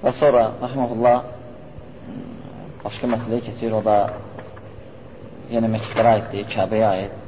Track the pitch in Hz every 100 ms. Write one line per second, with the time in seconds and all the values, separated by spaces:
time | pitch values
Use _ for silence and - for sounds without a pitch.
0 | - 127 147 123 110 - 123 135 123 113
1 | 123 123 120 - - - - - - -
2 | - - - - - - 104 - 104 -
3 | 123 113 113 117 117 - 117 110 107 104
4 | 101 - - - - - - - - -
5 | - - - - - 117 113 110 - -
6 | 113 110 101 101 104 113 95 107 110 92
7 | 98 -